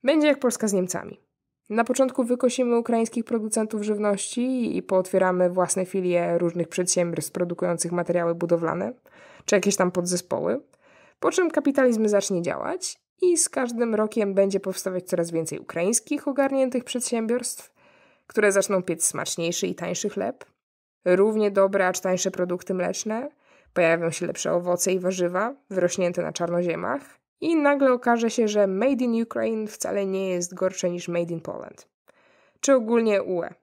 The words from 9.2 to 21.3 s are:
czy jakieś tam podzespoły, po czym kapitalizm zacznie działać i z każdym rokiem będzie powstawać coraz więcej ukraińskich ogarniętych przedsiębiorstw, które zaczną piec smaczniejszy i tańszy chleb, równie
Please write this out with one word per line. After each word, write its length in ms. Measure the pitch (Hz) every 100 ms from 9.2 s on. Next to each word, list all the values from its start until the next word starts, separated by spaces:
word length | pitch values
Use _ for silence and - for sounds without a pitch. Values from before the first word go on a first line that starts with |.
| - -
czy 100 | -
jakieś 220 | 208 202 190
tam 140 | 180
podzespoły, 720 | 180 175 180 - - 165 240 - _ _ _ _ _
po 100 | -
czym 200 | - 349
kapitalizm 580 | - 285 277 254 226 214
zacznie 340 | 202 196 185
działać 580 | 175 - - 370 - - _ _
i 160 | 370 330
z 120 | -
każdym 460 | - 247 233 233
rokiem 400 | 214 214 220 202
będzie 260 | 196 196 196
powstawać 480 | 190 190 190 185 180
coraz 220 | 180 170
więcej 280 | 165 160 -
ukraińskich 680 | - 165 180 240 - 285 294
ogarniętych 560 | 269 269 269 262 254
przedsiębiorstw, 880 | 247 247 233 233 226 240 233 - - _ _ _ _ _ _
które 260 | - 208
zaczną 300 | 196 190 196
piec 220 | 180 165
smaczniejszy 600 | - - - - 170 175 185
i 80 |
tańszy 360 | 180 175 180 208
chleb, 340 | 196 202 - - _ _ _ _ _
równie 460 | 180 180 208